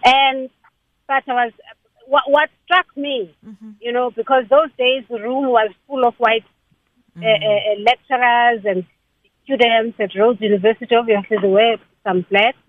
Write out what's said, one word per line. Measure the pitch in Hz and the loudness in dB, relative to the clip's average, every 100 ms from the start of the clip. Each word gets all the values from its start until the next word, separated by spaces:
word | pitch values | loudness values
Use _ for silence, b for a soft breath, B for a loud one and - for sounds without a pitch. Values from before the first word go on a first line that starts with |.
And, | 247 269 269 269 262 _ _ _ _ _ _ | 4 4 2 -2 -10 _ _ _ _ _ _
but | 277 269 | -6 -2
I | 247 240 | -4 -4
was, | - - - _ _ - | -6 -20 -20 _ _ -2
what, | 277 269 | -2 2
what | 285 311 _ | 2 2 _
struck | _ 359 349 - | _ -2 -2 -8
me, | 285 269 185 151 196 | -8 -6 -8 _ -20
Mm-hmm. | 214 220 208 | -20 -20 -16
you | 233 | -6
know, | 240 247 | -4 -4
because | 233 220 269 226 | -6 -2 0 2
those | 269 311 _ | 2 2 _
days | 247 262 214 | -2 -2 -6
the | 240 | -10
room | 214 262 269 | -6 -4 0
was | 240 220 185 _ | 0 0 -6 _
full | 269 247 | -2 -2
of | 233 | 0
white, | 233 226 220 _ _ _ _ _ _ - | 0 0 -4 _ _ _ _ _ _ -8
uh, | |
Mm. | |
uh, | 196 214 214 208 202 | -2 0 0 -2 -2
uh, | 208 | -2
lecturers | 208 247 _ 254 247 240 240 233 | 0 -2 _ -2 2 2 2 0
and | 202 185 180 _ _ _ _ _ | -2 -4 -6 _ _ _ _ _
students | _ 269 233 226 226 220 | _ 0 2 2 0 -4
at | 202 | -6
Rhodes | 190 220 233 | 0 0 2
University. | 214 202 196 220 233 | 0 2 2 0 0
Obviously, | 233 233 208 190 214 | 0 2 -2 0 -2
there | 196 | 2
were | 190 233 226 _ _ | 2 2 0 _ _
some | - 185 175 | -4 -4 -2
black. | 196 220 269 | 0 0 -2